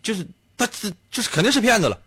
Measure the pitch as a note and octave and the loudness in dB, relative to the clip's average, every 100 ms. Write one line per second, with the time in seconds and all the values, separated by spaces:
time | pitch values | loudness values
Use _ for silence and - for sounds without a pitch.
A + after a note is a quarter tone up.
0 | - G3+ E3 - _ - A#3+ - G#3+ F3 | -6 -6 -8 -16 _ -4 -4 -4 -10 -12
1 | _ - - D#3 G#3 C#4 A3+ A3+ C#3+ G2 | _ -6 -4 0 2 4 4 4 2 -2